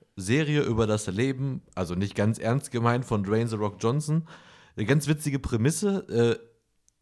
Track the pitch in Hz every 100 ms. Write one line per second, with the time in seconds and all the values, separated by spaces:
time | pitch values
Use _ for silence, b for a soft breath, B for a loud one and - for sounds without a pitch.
0 | _ - 92 135 151 147 127 113 110 107
1 | - 92 135 127 135 131 - - 87 87
2 | 101 - 107 113 110 131 - 120 117 120
3 | 123 110 95 110 117 110 104 92 113 139
4 | 151 160 160 B B B B - 113 143
5 | 147 151 147 135 - 117 123 160 202 196
6 | - 117 117 - - _ _ _ _ _